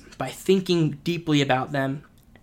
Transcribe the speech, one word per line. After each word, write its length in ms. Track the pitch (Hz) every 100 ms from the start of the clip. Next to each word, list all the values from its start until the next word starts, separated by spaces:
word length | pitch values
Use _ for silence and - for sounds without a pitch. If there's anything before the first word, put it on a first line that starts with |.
| - -
by 120 | 135
thinking 680 | - - 190 185 170 156 147
deeply 380 | - 170 160 147
about 320 | 139 131 131
them, 300 | 143 135 143 - _ _ -